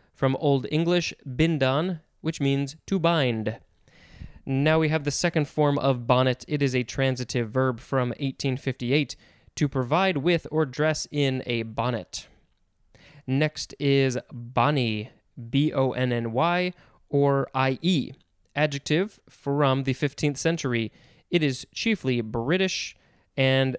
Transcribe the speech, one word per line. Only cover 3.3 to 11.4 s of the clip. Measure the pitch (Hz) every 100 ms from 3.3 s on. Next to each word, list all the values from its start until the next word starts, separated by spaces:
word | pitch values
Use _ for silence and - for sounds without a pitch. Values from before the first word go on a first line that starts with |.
| 113 107 110 - _ _ _ - - - -
Now | - 135 147 160
we | 156
have | 156
the | 143
second | - 175 165 143
form | - 147 143
of | 139 127 117
bonnet. | 123 131 123 -
It | 147
is | 143
a | 127
transitive | 123 - 135 123 123 127 113
verb | 123 131 117
from | - 135 123 120
eighteen | 139 - 143 127
fifty-eight, | - 123 120 143 143 - - _ _
to | - 143
provide | 135 123 156 190 165
with | 147 170 -
or | 156 147
dress | 123 156 151 -
in | 147 139 131